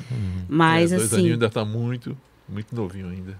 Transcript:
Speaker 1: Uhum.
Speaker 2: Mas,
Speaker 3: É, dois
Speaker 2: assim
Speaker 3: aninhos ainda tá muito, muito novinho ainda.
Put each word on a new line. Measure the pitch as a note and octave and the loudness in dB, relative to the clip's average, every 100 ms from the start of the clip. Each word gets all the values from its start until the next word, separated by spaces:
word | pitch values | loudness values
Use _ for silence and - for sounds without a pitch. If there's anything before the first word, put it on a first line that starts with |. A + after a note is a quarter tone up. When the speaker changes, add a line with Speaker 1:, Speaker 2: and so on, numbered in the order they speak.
| A#2 | -8
Speaker 1:
Uhum. | B2 F#2+ F#2 F#2 | -6 -4 -6 -2
Speaker 2:
Mas, | D#3 E3 E3 E3+ | 4 4 6 4
Speaker 3:
É, | F3+ | 2
dois | A2+ | 2
Speaker 2:
assim | A2 | 4
Speaker 3:
aninhos | F3 | 4
ainda | A#2 A2 | 4 2
tá | A#2 G#2+ | 0 -2
muito, | A2+ A#2+ B2 B2+ C3 _ _ - | -2 -4 -4 -8 -12 _ _ -12
muito | G2+ A2 | -12 -8
novinho | A#2 F#2 F#2+ F#2 | -6 -6 -6 -10
ainda. | F#2 F#2 | -10 -12